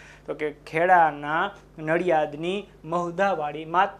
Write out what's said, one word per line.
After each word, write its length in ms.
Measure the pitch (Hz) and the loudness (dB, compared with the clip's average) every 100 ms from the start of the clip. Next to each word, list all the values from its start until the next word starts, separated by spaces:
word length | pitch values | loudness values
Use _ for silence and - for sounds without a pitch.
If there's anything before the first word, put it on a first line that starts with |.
| - - - | -20 -16 -12
તો 80 | |
કે 180 | 151 151 | -6 -6
ખેડાના 1000 | 143 - 160 180 180 160 147 147 160 196 - - - | -8 -6 0 6 6 6 2 -4 -2 -4 -8 -20 -10
નડિયાદની 880 | 156 165 180 160 147 143 165 196 190 - 156 | -2 0 2 2 0 -4 -6 -6 -8 -16 -6
મહુધાવાળી 800 | 170 175 170 196 165 147 147 160 | -4 -4 -2 -2 -2 -4 -8 -2
માત 240 | 170 202 - | 0 0 -2